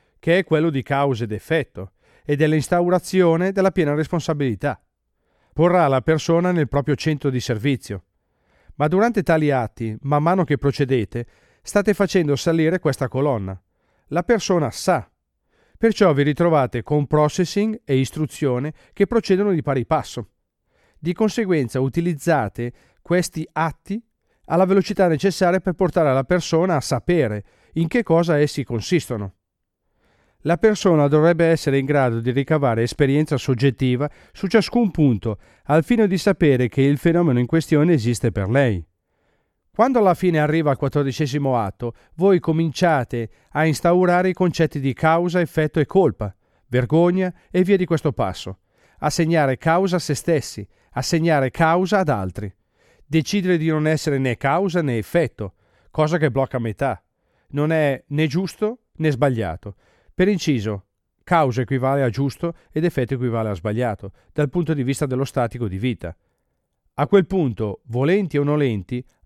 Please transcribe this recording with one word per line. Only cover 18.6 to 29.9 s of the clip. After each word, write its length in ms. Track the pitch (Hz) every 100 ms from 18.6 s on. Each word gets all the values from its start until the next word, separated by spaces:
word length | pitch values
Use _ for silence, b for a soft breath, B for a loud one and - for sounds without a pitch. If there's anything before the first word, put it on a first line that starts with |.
| 147 - b
che 160 | - 196
procedono 440 | 233 - 185 208
di 100 | 165
pari 220 | 147 135
passo. 440 | 113 156 - 123 110 _ _ _ _ _ _ _
Di 160 | 160
conseguenza 680 | 175 220 - 196 160 120 135
utilizzate 920 | 135 165 170 151 170 147 107 - 120 b b b
questi 420 | - 180 170 160 160
atti 500 | 151 165 - - 214 - _ _ _
alla 200 | - 165
velocità 440 | 185 196 185 202 180
necessaria 500 | 156 196 - 180 185
per 140 | 190
portare 400 | 165 180 175 147
la 100 | 131
persona 540 | 127 180 - 160 190 147
a 40 |
sapere 640 | - 131 - 175 113 104 - b b
in 160 | 165 165
che 160 | 240
cosa 340 | - 165 175 147
essi 240 | 147 -
consistono. 720 | 123 113 - 175 - 113 98 - _ _ _ _ _